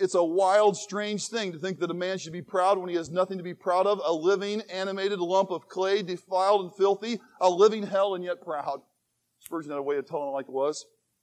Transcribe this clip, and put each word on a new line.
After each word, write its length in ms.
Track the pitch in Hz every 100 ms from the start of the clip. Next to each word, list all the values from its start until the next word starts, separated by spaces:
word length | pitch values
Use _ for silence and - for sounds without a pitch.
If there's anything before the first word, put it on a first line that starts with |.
It's 140 | 185 185
a 80 |
wild, 520 | 170 175 190 208 214 190
strange 540 | - 196 208 208 -
thing 240 | 226 196
to 60 | 160
think 200 | 185 156
that 100 | 170
a 40 |
man 240 | 175 180 190
should 160 | 160
be 80 | 170
proud 360 | - 190 185 202
when 120 | 180
he 60 | 170
has 140 | 165
nothing 280 | 175 185 190
to 60 |
be 100 | 175
proud 340 | 170 190 180 190
of, 140 | 202
a 80 | 156
living, 480 | 165 170 196 202 208
animated 560 | 214 185 190 196 196 202
lump 300 | 170 190 190
of 200 | 170 -
clay, 320 | 185 190 202
defiled 640 | 180 175 - 185 190 208 180
and 100 | -
filthy, 460 | 196 190 220 226 - -
a 100 | 185
living 340 | 180 214 220
hell 320 | 202 196 202 185
and 80 | 180
yet 160 | 175
proud. 400 | 175 147 143 139 _ _ _ _ _ _
Spurgeon 320 | - 165 147
had 80 | 143
a 20 |
way 140 | 139 143
of 140 | 135
telling 180 | 160 143
it 60 |
like 160 | 139 131
it 20 |
was. 340 | 131 143 151 - _ _ _